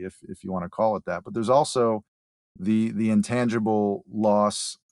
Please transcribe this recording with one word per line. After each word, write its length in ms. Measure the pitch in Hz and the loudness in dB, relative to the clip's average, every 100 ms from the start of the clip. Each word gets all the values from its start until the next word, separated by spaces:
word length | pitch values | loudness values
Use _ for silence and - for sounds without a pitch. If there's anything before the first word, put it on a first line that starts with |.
| 92 | -12
if, 140 | - | -14
if 180 | - 92 | -16 -14
you 120 | - | -8
wanna 160 | 92 87 | -6 -6
call 260 | - 110 98 | -2 0 0
it 80 | - | -4
that. 200 | 87 98 | -8 -6
But 80 | |
there's 160 | 107 107 | -4 2
also 560 | 135 151 131 117 107 - _ _ _ _ - | 2 2 0 0 0 -6 _ _ _ _ -8
the, 340 | 92 110 113 | 0 0 0
the 180 | 104 110 | 0 2
intangible 960 | 107 101 123 120 117 110 107 104 98 - | 2 2 0 0 0 0 2 0 -2 -6
loss 680 | 107 107 104 104 - - - _ | -2 2 4 2 -2 -10 -12 _